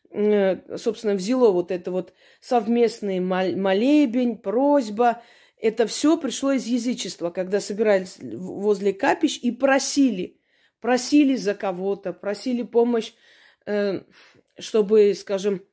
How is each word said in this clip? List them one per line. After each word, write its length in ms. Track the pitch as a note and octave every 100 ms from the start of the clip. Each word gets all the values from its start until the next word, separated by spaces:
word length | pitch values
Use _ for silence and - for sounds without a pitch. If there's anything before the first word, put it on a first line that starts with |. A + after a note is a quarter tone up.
| _
э, 640 | - G#3 G#3 F#3+ F3+ - -
собственно, 380 | A#3+ G#3 A3
взяло 360 | G3+ F#3 B3+ A#3+
вот 200 | F3+ F3
это 200 | F3+ F3+
вот 220 | F3+ F3+ _ _ _
совместный 800 | - B3 G#3 A#3 A#3 A3 G3+ F#3
мол-, 360 | F3+ F#3 F#3 D3+
молебень, 800 | G3 F#3+ B3 D4+ C#4+ A#3 B3 A3+
просьба. 840 | - G#3+ C#4 C#4+ A3 G#3 A#3+ A#3 - _ _ _
Это 240 | A3+ A3 A3
все 300 | - D4 E4
пришло 360 | C4 - C4+
из 140 | C4+ G#3+
язычества, 640 | B3 A3+ A#3 G3 - E3+
когда 300 | F3 F#3 G3+
собирались 580 | F#3+ G3 A3 G3 F#3 -
в-, 420 | B2 A2+ F3+ B2
возле 300 | G#3 G3+ G3
капищ 460 | G3 C#4 - D4 -
и 80 | B3
просили, 880 | A#3+ C4+ C4+ - - C4+ G3 F3+ _ _ _ _ _
просили 560 | A3+ B3 A#3+ D4 C#4 B3+
за 180 | F#3
кого-то, 580 | G3+ G3+ F3+ G3 F#3+ F#3
просили 500 | F3 G3+ G#3 C4+ A#3+
помощь, 500 | A#3+ A#3 A#3+ A#3 A3 _ _ _ _ _ -
э, 360 | G#3 G3+ F#3 - _ - _ _ -
чтобы, 560 | - A3 G3+ A3 G3+
скажем, 480 | F#3 - G3 G3+ F#3+ -